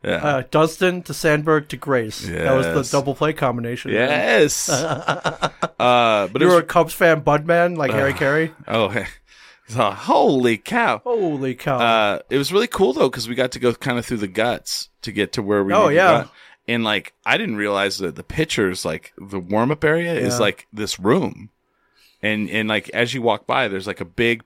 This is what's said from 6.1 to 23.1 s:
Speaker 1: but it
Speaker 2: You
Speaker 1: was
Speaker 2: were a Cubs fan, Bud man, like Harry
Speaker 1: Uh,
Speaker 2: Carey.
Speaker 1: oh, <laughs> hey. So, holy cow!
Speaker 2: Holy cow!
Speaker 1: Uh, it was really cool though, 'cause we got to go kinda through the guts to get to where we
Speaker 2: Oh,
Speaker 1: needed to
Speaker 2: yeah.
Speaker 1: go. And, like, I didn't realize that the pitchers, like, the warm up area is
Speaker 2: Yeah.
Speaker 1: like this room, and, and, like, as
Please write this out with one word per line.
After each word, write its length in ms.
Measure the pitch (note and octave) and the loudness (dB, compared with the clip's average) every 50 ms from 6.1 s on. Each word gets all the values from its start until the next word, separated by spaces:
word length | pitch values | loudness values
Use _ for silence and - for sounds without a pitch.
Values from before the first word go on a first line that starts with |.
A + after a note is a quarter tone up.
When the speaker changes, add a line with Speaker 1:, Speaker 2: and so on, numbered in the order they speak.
| A2 G#2 G2+ F2+ | 4 2 0 0
Speaker 1:
but 140 | G#2 - | 0 2
it 20 | D3+ | 4
Speaker 2:
You 20 | F3+ | 6
Speaker 1:
was 60 | F3+ | 6
Speaker 2:
were 40 | E3+ | 6
a 40 | E3 | 4
Cubs 280 | E3 - F3 E3 D#3+ | 4 2 2 2 2
fan, 280 | - - G3 E3+ D#3+ D3+ | 0 2 4 4 4 4
Bud 260 | D3 D#3 D3 D3+ D3+ | 2 2 0 2 2
man, 280 | E3 E3+ E3+ E3+ F3 F3 | 2 2 2 2 2 0
like 160 | D#3+ D3 C3 | -2 -2 0
Harry 220 | A2+ G#2+ - C#3 | 0 2 0 0
Speaker 1:
Uh, 40 | C#3 - | 0 0
Speaker 2:
Carey. 340 | D3 C3+ C#3+ D#3 D#3+ D#3 D#3+ _ - - | 0 0 2 2 0 -2 -6 _ -10 -2
Speaker 1:
oh, 200 | A2 A2+ A2 F#2+ | 0 0 0 2
<laughs> 20 | |
hey. 160 | G#2 A#2 F#2+ - - - _ _ - - - - - _ _ _ | 0 -4 -6 -6 -14 -20 _ _ -20 -20 -20 -20 -20 _ _ _
So, 220 | A2 B2 A#2 G2+ | -2 0 0 0
holy 680 | F#2+ G2 - F#3 C#4 C#4 D4 B3 D3+ C3 B2 A#2+ A2+ G#2+ | 0 -4 -2 0 2 4 4 4 2 4 2 2 0 0
cow! 400 | _ - G#3 B3 A#3 G3 A#2+ G#2 _ | _ -4 -2 0 0 0 -2 -2 _
Speaker 2:
Holy 500 | A#3+ A#3+ A3+ G3 E3+ D3+ C3+ C3+ C3 B2 | -4 -2 -2 0 -2 -2 -4 -4 -6 -6
cow! 240 | - - D#3 C3+ B2 | -6 -4 -4 -2 0
Speaker 1:
Uh, 400 | A#2+ A#2 A2+ A2+ G#2+ G#2 G2 - - _ | 2 2 4 4 4 2 0 -2 -4 _
it 80 | - | -2
was 160 | C#3 C#3 C3+ | -2 -2 0
really 140 | F3 G3+ A#3 | 0 0 0
cool 260 | A#3 - - F#3+ A3+ | 0 0 2 2 2
though, 160 | C4 D#4 - C3+ | 4 2 0 0
'cause 200 | - C3+ A2+ A2+ | 0 -4 -8 -6
we 60 | A#2+ | -2
got 180 | A#2+ B2+ A#2+ | -2 -2 -2
to 60 | - B2+ | -2 0
go 140 | A#2+ A#2+ | 0 0
kinda 300 | A#2 - - C3+ B2 A#2+ | 0 0 -4 -4 -2 -2
through 160 | A2+ - B2+ A2 | -4 -4 -4 -4
the 80 | G#2 F#2+ | -4 -4
guts 600 | F2+ G#2 A2 A#2+ A2+ - - - - - - - _ _ | -2 -2 0 0 -2 -4 -6 -8 -10 -10 -10 -12 _ _
to 100 | - A#2 | -14 -8
get 200 | G2 G2+ G2+ F#2 - | -2 -2 -2 -2 -2
to 80 | - | -6
where 220 | G#2 G2 G#2 G#2 G2 | -2 2 2 2 2
we 80 | G2 | 4
Speaker 2:
Oh, 120 | E3+ G#3 G#3 | 4 4 4
Speaker 1:
needed 60 | D#3+ | 4
to 40 | C#3+ | 4
Speaker 2:
yeah. 280 | E3 F#3+ F#3 D#3+ A#2+ A2 | 4 6 6 4 4 0
Speaker 1:
go. 60 | - _ - - - - _ _ - | -4 _ -20 -20 -20 -20 _ _ -4
And, 160 | A#2 A#2 A2+ | -2 0 0
like, 300 | A2 G#2 G2 - - _ _ _ | 0 0 -2 -4 -8 _ _ _
I 140 | G#2+ B2 E3 | 0 0 0
didn't 180 | A3+ F#3 A2+ | 0 -4 -4
realize 400 | G#2 G#2 G#2 G2+ G2 G2+ G2+ F#2+ - | -2 -2 0 0 0 0 0 -2 -4
that 180 | G2 F2 D2+ | -6 -6 -6
the 60 | - | -8
pitchers, 600 | - _ - - - - - - G#2+ F#2 F2+ - - | -14 _ -4 -4 -4 -2 0 0 0 0 -2 -4 -6
like, 280 | E2+ D#2 E2 _ - _ | -6 -6 -8 _ -16 _
the 220 | - F#2+ G2 G2 G2 | -20 -16 -10 -10 -10
warm 300 | F2 F2 G2+ G#2+ A#2 C3 | -6 -2 -2 0 0 0
up 120 | D3+ D3+ - | -2 0 0
area 280 | D3+ D#3 E3 E3+ E3+ | 0 0 0 -2 -2
is 220 | E3 - - B2 B2 | -4 -2 -2 -2 0
Speaker 2:
Yeah. 60 | A#2+ | 0
Speaker 1:
like 260 | A2 G2+ F#2+ - - _ | 0 0 -2 -4 -14 _
this 280 | - G#2+ G#2+ F#2+ - - | -10 -10 -6 -6 -6 -2
room, 480 | F#2 G2+ C3 F#3+ D#3 F#2+ - - G#2 A2 _ _ _ _ _ _ _ _ _ _ _ _ _ _ | 0 2 2 2 0 -4 -8 -12 -20 -20 _ _ _ _ _ _ _ _ _ _ _ _ _ _
and, 280 | - G#2+ G#2+ G#2+ G#2 F#2 | -4 -2 -2 -2 -4 -4
and, 180 | F#2+ A2 A2 A2 | -2 -4 -2 0
like, 220 | G#2+ G#2 - - | -2 -2 -4 -4
as 240 | - A2+ A#2+ A#2 | -2 -2 -2 -2